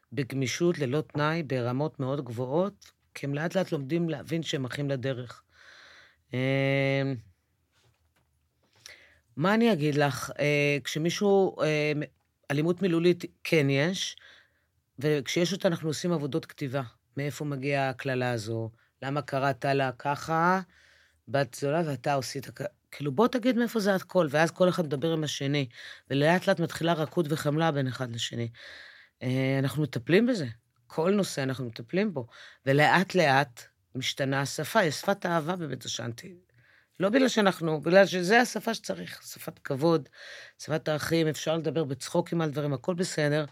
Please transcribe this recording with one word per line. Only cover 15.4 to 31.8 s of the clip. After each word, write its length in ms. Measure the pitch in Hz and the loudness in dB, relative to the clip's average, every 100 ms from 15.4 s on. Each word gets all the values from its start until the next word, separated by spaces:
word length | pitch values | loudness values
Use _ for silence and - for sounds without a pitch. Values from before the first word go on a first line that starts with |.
| 175 | 0
אותה 160 | 196 190 | 0 0
אנחנו 200 | 170 160 | 0 -2
עושים 240 | 139 175 | -4 -2
עבודות 340 | 165 139 156 - | -2 -2 -4 -6
כתיבה. 360 | - 139 139 117 - _ - | -8 -6 -6 -8 -12 _ -8
מאיפה 280 | 143 - | -6 -6
מגיעה 440 | 147 139 139 139 135 | -6 -4 -2 0 0
הכללה 420 | 127 135 127 123 | -2 -4 -2 0
הזו? 400 | 120 107 113 113 - _ _ | -2 -4 -4 -6 -10 _ _
למה 200 | 131 143 | -6 -6
קראת 420 | 131 139 139 131 | -4 -2 0 0
לה 260 | 143 139 131 120 | 0 0 0 -2
ככה, 600 | 143 143 - 160 175 185 185 _ _ _ _ _ - | -4 -4 -2 2 4 2 0 _ _ _ _ _ -4
בת 260 | 135 139 | -2 -2
זולה, 280 | - 143 156 160 | -2 -2 0 0
ואתה 280 | 127 151 143 | -2 -2 -2
עשית 300 | 123 139 - | -2 -8 -12
כ-, 80 | - 135 - _ | -10 -10 -12 _
כאילו, 220 | - 143 | -8 -2
בוא 160 | 131 240 | 2 2
תגיד 280 | 254 240 233 | 2 0 2
מאיפה 240 | 233 233 | 0 0
זה 140 | 196 | 2
הכל, 320 | 190 - 185 156 | 0 2 2 2
ואז 200 | 147 165 | 4 2
כל 180 | - 180 | 4 4
אחד 160 | 175 156 | 4 0
מדבר 260 | 139 165 | -2 0
עם 120 | 160 | 0
השני, 440 | 147 - 139 147 127 - - - - | -2 -2 0 0 -2 -8 -18 -16 -4
ולאט 360 | 135 147 180 185 | 2 4 4 2
לאט 120 | 190 | 0
מתחילה 320 | 160 - 165 | 0 -2 0
רכות 340 | 160 151 180 147 | 0 0 -2 -2
וחמלה 420 | 156 147 151 165 | 0 0 2 2
בין 140 | 143 131 | 0 -2
אחד 260 | 117 127 | -4 -6
לשני. 340 | 117 - 123 117 117 - - - - - _ | -6 -6 -4 -6 -8 -18 -20 -20 -20 -20 _
אה, 340 | 127 131 131 135 | -4 -2 0 0
אנחנו 240 | 135 147 | 0 -2
מטפלים 440 | 147 - - 175 240 | -4 -4 2 4 4
בזה. 200 | 226 123 - _ _ _ | 0 -4 -8 _ _ _
כל 280 | - 170 | -2 0
נושא 280 | 208 185 - | 2 0 -2
אנחנו 220 | 131 127 120 | -4 -4 -8
מטפלים 480 | 113 | -10